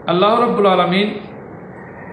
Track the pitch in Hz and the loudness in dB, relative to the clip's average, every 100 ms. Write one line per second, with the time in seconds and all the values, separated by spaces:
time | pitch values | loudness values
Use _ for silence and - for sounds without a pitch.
0 | - 175 208 233 233 190 202 180 175 190 | -2 2 4 4 2 4 4 4 2 2
1 | 214 - - - - - - - - - | 0 -4 -12 -16 -18 -18 -18 -18 -18 -18
2 | - | -16